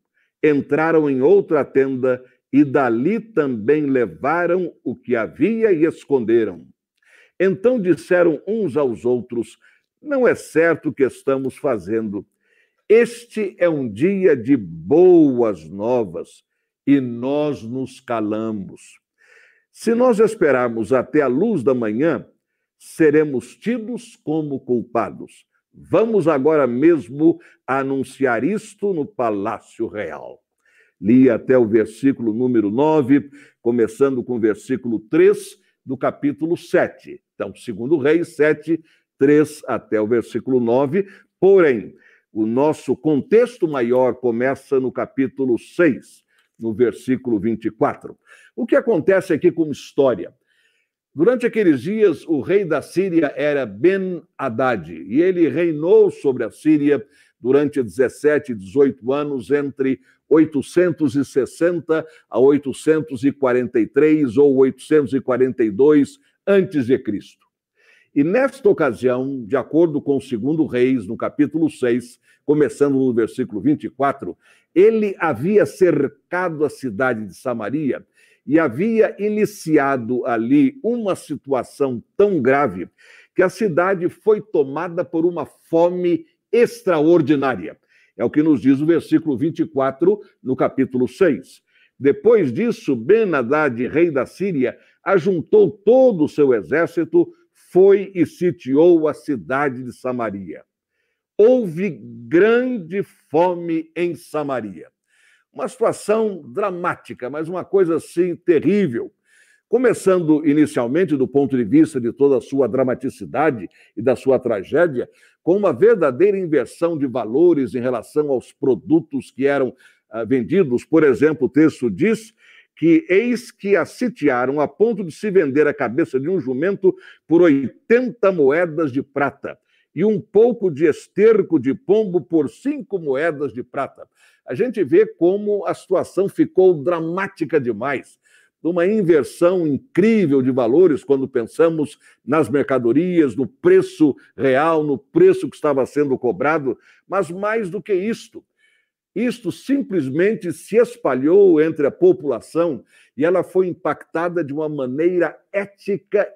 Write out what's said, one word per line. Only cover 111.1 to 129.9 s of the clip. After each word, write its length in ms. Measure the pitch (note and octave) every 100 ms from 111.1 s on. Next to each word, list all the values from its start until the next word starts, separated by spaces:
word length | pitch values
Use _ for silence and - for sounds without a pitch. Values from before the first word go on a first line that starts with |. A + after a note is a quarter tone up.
| C#3+
do 100 | B2+
ponto 300 | C#3 C#3 C3
de 80 |
vista 360 | G#2+ C#3+ D#3 C3
de 120 | A#2
toda 260 | - C#3 B2+
a 20 |
sua 280 | - C#3 A#2+
dramaticidade 1000 | B2+ B2+ A#2+ C3+ - G2+ B2 D#3 A#2+ E2+ _ _ -
e 40 |
da 140 | A#2+
sua 240 | A#2 C3+ B2+
tragédia, 680 | A#2 G#2 F2 C3+ F3 B2 - _ _ _
com 140 | - G3
uma 160 | G3
verdadeira 640 | A#2+ G#3+ A3+ D3+ B2 G3+ G3
inversão 640 | F3+ D3 A#2 - E3+ E3
de 80 | C3+
valores 680 | B2 G#2+ C3 F3 D3+ B2
em 60 | A#2+
relação 500 | B2 A#2+ - D3+ D3
aos 220 | B2+ -
produtos 800 | _ C3+ A#2+ C3+ D#3+ - C#3 -
que 160 | - C3+
eram, 280 | C#3 B2+ B2+ _ _ _
ah, 140 | A2
vendidos. 600 | A2 C3 A2 F3+ D3+ A#2+
Por 200 | - D#3+
exemplo, 420 | D3+ G#2+ D3+ D3+ B2+
o 40 |
texto 400 | D3 D#3 - B2
diz 440 | F#2 G3+ A3 - _ _ _ _ _
que 300 | D#3+ D#3+ D#3+
eis 420 | F#3 A#3+ A#3+ -
que 260 | _ G3 F3+
a 80 |
sitiaram 760 | D3+ - B3 - C#3+ B2 B2+ D3
a 80 | D3
ponto 340 | - A3 G#3
de 100 | F3
se 180 | - G#3+
vender 360 | F#3 D3 C3+ D3
a 60 |
cabeça 480 | C#3 B2 B2+ D#3+ C3
de 80 | C#3+
um 100 | F#3
jumento 560 | B2+ C3 F3 G3 F#3 - - - -
por 140 | E3
oitenta 880 | F3 C#3 C3 - - A#3+ B3 - G3
moedas 640 | F3+ C3+ D#3 F3+ D3+ D3+
de 100 | C3
prata 560 | - C#3 C#3 - E2+ - _ _ _